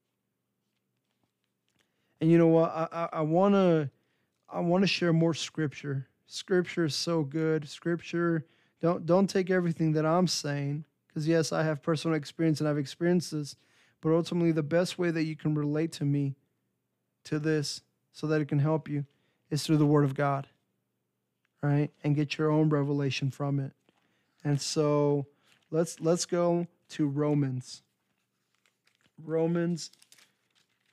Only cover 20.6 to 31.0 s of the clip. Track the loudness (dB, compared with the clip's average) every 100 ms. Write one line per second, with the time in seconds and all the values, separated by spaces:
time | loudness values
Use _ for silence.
20.6 | _ _ _ _ _ _ _ _ _ _
21.6 | 0 0 0 _ -2 -2 -2 -2 0 2
22.6 | 2 2 0 -2 -2 -2 -4 -4 -4 -4
23.6 | -6 -12 _ _ _ _ _ _ -2 -2
24.6 | -2 0 2 2 2 0 -2 _ _ _
25.6 | -6 -4 -4 -2 -2 0 0 0 0 0
26.6 | -2 _ -14 -4 -4 -2 0 0 0 -4
27.6 | -10 -16 _ _ _ _ _ _ _ _
28.6 | _ _ _ _ _ _ -6 0 0 0
29.6 | 0 -2 -8 _ _ _ _ _ _ _
30.6 | _ _ _ _